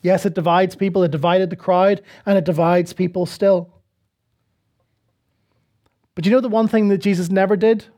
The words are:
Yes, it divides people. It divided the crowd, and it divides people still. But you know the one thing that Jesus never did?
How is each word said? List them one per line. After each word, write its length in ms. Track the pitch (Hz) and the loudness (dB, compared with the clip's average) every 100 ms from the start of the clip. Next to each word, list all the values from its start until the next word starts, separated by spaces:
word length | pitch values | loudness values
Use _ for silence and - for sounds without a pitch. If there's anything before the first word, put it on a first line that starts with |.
Yes, 240 | 180 180 202 | 0 0 0
it 80 | |
divides 420 | 180 170 180 185 - | -2 0 2 0 -2
people. 280 | 196 185 | -2 0
It 80 | 175 | 0
divided 400 | 151 170 185 185 | 0 0 0 -2
the 40 | 175 | -6
crowd, 460 | - 180 196 202 - - - | -2 2 2 0 -6 -14 -2
and 100 | 196 | 0
it 80 | |
divides 500 | 165 160 165 180 175 | 0 0 2 0 -2
people 340 | - 185 180 175 | -4 -6 -4 -6
still. 440 | - 196 185 170 _ _ _ _ _ _ _ _ _ _ _ _ _ _ _ _ _ _ _ _ _ _ _ _ - | -2 0 0 -2 _ _ _ _ _ _ _ _ _ _ _ _ _ _ _ _ _ _ _ _ _ _ _ _ -4
But 100 | 170 | 0
you 60 | |
know 100 | 247 | 0
the 80 | 254 | 0
one 180 | 220 220 | -2 0
thing 200 | 226 208 | 0 0
that 100 | 196 | 0
Jesus 320 | 202 180 175 | 0 -2 -2
never 260 | 190 190 208 | 0 0 2
did? 300 | 220 220 - | 2 0 -4